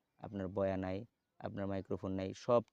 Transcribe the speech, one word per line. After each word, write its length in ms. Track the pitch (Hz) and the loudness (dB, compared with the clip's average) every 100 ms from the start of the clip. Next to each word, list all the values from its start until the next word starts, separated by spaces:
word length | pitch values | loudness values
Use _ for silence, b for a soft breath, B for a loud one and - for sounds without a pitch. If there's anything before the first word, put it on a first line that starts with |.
| _ _ | _ _
আপনার 280 | - 101 92 | -8 -4 -2
বয়া 300 | 98 95 95 | 0 2 2
নাই, 280 | 92 95 117 _ _ _ | -2 -4 -6 _ _ _
আপনার 280 | 101 104 98 | -8 -4 -2
মাইক্রোফোন 440 | 95 - 98 98 | -2 -2 -4 -2
নাই, 220 | 95 95 101 | -2 -2 -4
সব 240 | - 120 - | 4 4 4